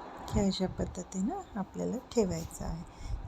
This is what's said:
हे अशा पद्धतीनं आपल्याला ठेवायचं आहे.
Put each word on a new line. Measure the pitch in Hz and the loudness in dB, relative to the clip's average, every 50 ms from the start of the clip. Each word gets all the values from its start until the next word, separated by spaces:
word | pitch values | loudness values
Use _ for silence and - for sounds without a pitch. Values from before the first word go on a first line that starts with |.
| - - - - - - | -12 -12 -10 -10 -6 0
हे | - 220 202 | 4 6 6
अशा | 196 185 - 190 180 | 6 6 4 2 0
पद्धतीनं | - - 180 180 - - 180 - - 190 190 233 359 403 370 - - 214 | 2 0 -2 -2 -2 -4 -6 -4 -2 0 2 2 2 0 -4 -4 -4 -4
आपल्याला | 190 - - 180 175 175 185 247 - - - | -4 -4 -2 -2 0 0 0 -2 -4 0 4
ठेवायचं | 240 214 185 170 160 165 - - - - | 4 4 4 4 0 -4 -6 -6 -6 -4
आहे. | 170 165 160 175 - - - - - - - - | -4 -4 -4 -6 -8 -10 -8 -6 -4 -4 -4 -4